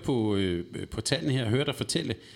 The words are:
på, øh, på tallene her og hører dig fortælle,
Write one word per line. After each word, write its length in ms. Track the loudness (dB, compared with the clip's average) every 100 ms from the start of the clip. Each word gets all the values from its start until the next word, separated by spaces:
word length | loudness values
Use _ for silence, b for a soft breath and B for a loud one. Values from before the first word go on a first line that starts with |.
på, 320 | 0 2 4 4
øh, 280 | 2 0 -2 -8 -8
på 100 | -6
tallene 320 | -2 0 2
her 120 | 0
og 60 | 2
hører 140 | 2
dig 100 | 0
fortælle, 400 | -2 -2 -2 -2 -4 B